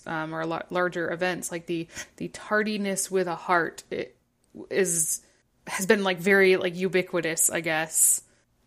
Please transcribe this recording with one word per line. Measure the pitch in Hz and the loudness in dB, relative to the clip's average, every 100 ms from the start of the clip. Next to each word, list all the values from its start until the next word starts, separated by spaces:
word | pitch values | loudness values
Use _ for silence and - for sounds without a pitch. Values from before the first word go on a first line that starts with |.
| - | -6
um, | 160 156 | -6 -6
or | 160 | -6
a | 165 | -4
lot | 160 - | -6 -4
larger | 180 180 175 165 | 0 0 0 -4
events. | 170 180 175 - | -2 -2 -2 -6
Like, | 170 165 | -8 -6
the, | 170 165 - - - | -6 -6 -12 -16 -12
the | 170 | -12
tardiness | - - 214 214 208 196 190 - | -10 -2 0 0 -2 -4 -4 -2
with | 185 175 | 0 0
a | 165 | -4
heart, | - 175 160 - - | 2 2 2 -6 -10
it | - - _ _ _ _ - - | -8 -8 _ _ _ _ -16 -4
is, | 131 175 165 160 - _ _ _ _ - | 0 2 0 -2 -4 _ _ _ _ -10
has | - 180 | -4 2
been, | 214 190 | 4 2
like, | 175 | 2
very, | 196 196 190 185 | 4 8 8 6
like, | 185 175 | 2 -2
ubiquitous, | 185 180 180 175 160 165 - | 0 0 0 -2 -2 0 0
I | 175 | 0
guess, | 160 156 160 - - - _ _ _ _ | -2 -2 0 2 2 2 _ _ _ _